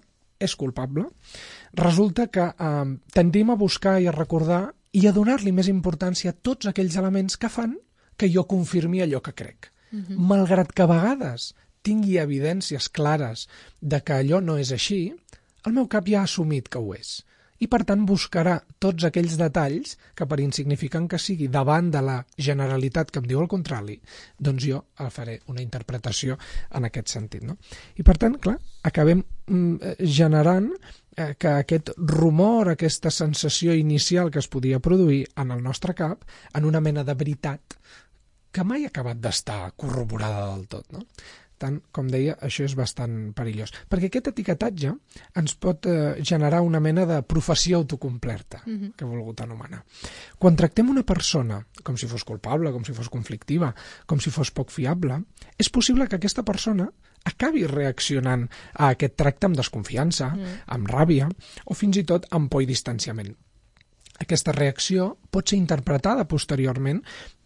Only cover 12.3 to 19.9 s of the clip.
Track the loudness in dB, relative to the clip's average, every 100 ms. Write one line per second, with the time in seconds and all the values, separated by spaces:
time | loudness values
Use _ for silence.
12.3 | 0 0 -2 -4 -6 -6 0 2 2 -2
13.3 | -8 -14 -20 -20 _ -2 -2 0 0 2
14.3 | 2 2 -2 -2 -4 -2 -2 -4 -8 _
15.3 | -20 _ _ -2 0 2 0 2 2 2
16.3 | 0 0 -2 -4 -6 -6 -8 -12 -16 -18
17.3 | _ _ _ 0 2 2 2 4 2 2
18.3 | 0 2 0 -4 -2 0 2 0 2 0
19.3 | 0 0 2 0 -2 -8